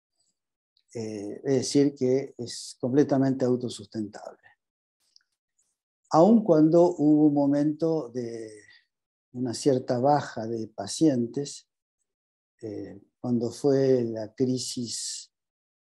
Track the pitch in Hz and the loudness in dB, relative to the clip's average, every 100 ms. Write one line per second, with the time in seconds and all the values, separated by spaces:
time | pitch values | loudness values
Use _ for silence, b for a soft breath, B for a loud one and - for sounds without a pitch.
0 | _ _ _ _ _ _ _ _ _ 120 | _ _ _ _ _ _ _ _ _ -12
1 | 110 107 101 - 143 135 - 143 143 143 | -10 -10 -10 -8 -2 -2 2 2 2 2
2 | 127 131 - - 117 - - - 127 135 | 0 0 -2 -10 -12 -12 -16 -8 -2 0
3 | 143 139 135 131 127 123 120 - 104 110 | 2 2 0 0 0 -2 -4 -10 -12 -10
4 | 101 - - - _ _ _ _ _ _ | -10 -12 -20 -20 _ _ _ _ _ _
5 | _ _ _ _ _ _ _ _ _ _ | _ _ _ _ _ _ _ _ _ _
6 | - 156 185 226 180 156 160 170 175 175 | 0 4 6 6 6 4 6 6 4 4
7 | 147 151 151 143 143 143 147 151 165 160 | 4 6 4 4 2 2 0 -2 -2 -2
8 | 120 123 117 117 110 107 - b b _ | -4 -8 -8 -10 -14 -18 -20 b b _
9 | _ _ _ 123 127 113 143 127 127 123 | _ _ _ -8 -6 -2 0 0 0 0
10 | 135 147 135 - 113 117 110 - 98 - | 2 2 -2 -8 -8 -8 -8 -10 -10 0
11 | 160 127 117 139 143 - - _ _ _ | 2 2 -2 -6 -8 -12 -20 _ _ _
12 | _ _ _ _ _ _ 110 101 95 98 | _ _ _ _ _ _ -14 -12 -14 -18
13 | _ _ 123 120 117 117 147 135 135 131 | _ _ -4 -2 -2 -2 0 2 2 2
14 | 117 110 107 - 127 127 - - 117 - | 0 -6 -10 -4 -2 -2 -6 -8 -10 -10
15 | - - - _ _ _ _ _ | -10 -12 -16 _ _ _ _ _